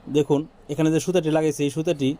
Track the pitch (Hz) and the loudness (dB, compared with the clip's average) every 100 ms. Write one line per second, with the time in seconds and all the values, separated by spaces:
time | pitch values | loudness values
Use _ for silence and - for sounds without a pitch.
0 | - 147 147 143 160 - - 147 156 160 | -2 0 2 0 -2 -12 -8 0 2 2
1 | - 180 156 156 156 147 143 160 165 147 | 0 0 0 0 0 0 -2 -2 -2 0
2 | 135 | -2